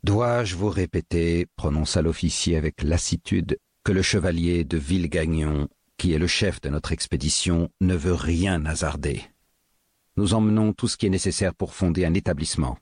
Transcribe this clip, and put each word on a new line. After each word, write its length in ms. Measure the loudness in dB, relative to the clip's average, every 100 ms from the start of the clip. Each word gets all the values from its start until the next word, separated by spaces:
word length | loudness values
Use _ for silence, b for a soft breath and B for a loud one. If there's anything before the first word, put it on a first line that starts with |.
« 0 |
Dois-je 500 | 2 2 2 0 0
vous 140 | 0 -2
répéter », 800 | 0 -2 -2 -2 0 2 2 0 -4
prononça 440 | -2 0 0 2
l'officier 560 | 0 0 -2 0 0 0
avec 280 | 0 -2
lassitude, « 720 | 0 0 0 -4 -2 -2 0 -6 _ _
que 80 | 0
le 120 | 2
chevalier 600 | 2 2 0 0 2 0
de 160 | 0 -4
Villegagnon, 880 | 0 0 0 -2 0 0 0 0 -4 _ _ _
qui 140 | 0
est 60 | 2
le 100 | 2
chef 320 | 0 -2 -2
de 80 | -4
notre 240 | -4 -4
expédition, 800 | -6 -4 -2 -2 -2 0 0 0 _
ne 160 | 0 2
veut 180 | 0
rien 500 | 0 0 0 0 0 -2
hasarder. 540 | -2 -4 -4 -4 -6 -10 _ _ _ _ _ _ _ _ -2
Nous 160 | 2
emmenons 400 | 4 4 4 2
tout 120 | 0 -4
ce 100 | 0
qui 100 | 0
est 40 |
nécessaire 460 | 0 0 0 -2 -2
pour 180 | -8
fonder 300 | 0 0 2
un 100 | 2
établissement. 640 | 2 0 -2 -2 -2 -2 -4